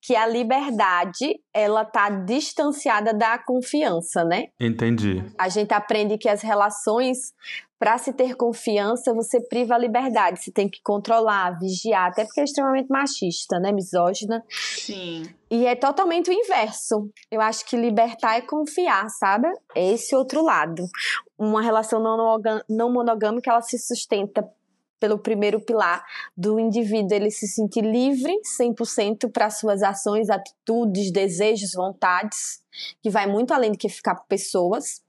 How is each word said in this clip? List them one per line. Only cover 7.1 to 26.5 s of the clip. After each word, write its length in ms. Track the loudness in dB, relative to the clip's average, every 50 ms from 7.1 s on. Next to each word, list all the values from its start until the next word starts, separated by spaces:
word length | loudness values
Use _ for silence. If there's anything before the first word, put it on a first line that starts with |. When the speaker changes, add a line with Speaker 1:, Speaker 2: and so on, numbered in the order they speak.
| -2 -4 -6 -12 _ _ -16 -14 -14 -14 -16 _ _ _
Speaker 1:
pra 180 | 0 2 2
se 160 | 2 -2 -6 0
ter 220 | 0 0 0 2
confiança, 800 | 0 0 -2 -2 -2 -2 0 0 2 2 2 0 0 0 0 0
você 260 | 0 -2 0 0 0
priva 320 | 0 0 -2 -2 2 2 2
a 60 | 2
liberdade. 640 | 2 2 0 0 0 2 2 2 2 2 0 -2 -10
Você 80 | -6
tem 180 | -2 0 0 0
que 100 | -2 -6 _
controlar, 720 | -2 -2 -2 2 2 2 4 4 4 2 2 0 0 -2 -4
vigiar, 500 | -4 -4 -4 -4 0 2 2 2 2 2
até 120 | 0 -2 -6
porque 160 | -4 -2 -2
é 40 | -2
extremamente 440 | 0 0 0 0 2 2 0 0
machista, 680 | 0 0 0 0 -2 -4 -4 -4 -4 -4 -4 -4 -4 -2 0
né? 120 | 0 0
Misógina. 720 | 0 -2 -2 -2 0 2 2 2 0 -2 -4 -4 -4 -4 -6
Speaker 3:
Sim. 800 | _ -10 -8 -8 -6 -8 -8 -8 -10 -10 -10 -8 -8 -8 -8 -10 -12 -14 _ _ _
Speaker 1:
E 160 | 0 2 2
é 80 | 2 2
totalmente 560 | 2 0 0 2 2 0 2 2 0 0 0
o 40 | 0
inverso. 760 | 0 0 0 2 0 0 0 -4 -10 -4 -2 -2 -2 -2 -6 _ -18 -14 _
Eu 100 | -2 0
acho 240 | 0 0 0 -4 -6
que 100 | -4 -2
libertar 640 | 0 0 2 4 2 2 2 0 -2 0 0 0
é 40 | 0
confiar, 680 | -2 -2 -4 -4 -4 -4 -2 -2 0 2 2 2 0 -2
sabe? 380 | -4 -2 0 2 2 2 2 0 -2 -4 _ _ -2
É 160 | 0 2 2
esse 240 | 2 0 0 0 2
outro 280 | 2 2 2 0 0 2
lado. 420 | 2 2 2 0 0 -4 -8 -8 -10 -8 -8 -4 -4 -4 -4 -6 _ _
Uma 280 | -4 -2 0 2 2 2
relação 360 | 2 2 2 2 2 0 0
não 160 | 2 0 0
monoga-, 480 | 2 2 2 2 2 2 -2 -2 -2 -4 -4
não 240 | -2 0 0 2 2
monogâmica, 560 | 2 2 2 0 2 2 0 0 0 2 2
ela 120 | 2 2 2
se 160 | 0 -6 -6
sustenta 680 | -4 -6 -6 -6 -2 _ -2 -2 -2 -2 -2 -4 -4 -4 _ _ _ _ _ _ _ _ _
pelo 220 | _ 0 0 0 0
primeiro 400 | 0 -2 0 2 2 0 0 0
pilar 440 | 0 0 2 2 2 2 0 -2 -4 -12 -16 -14 -16 -14 _
do 220 | -4 0 0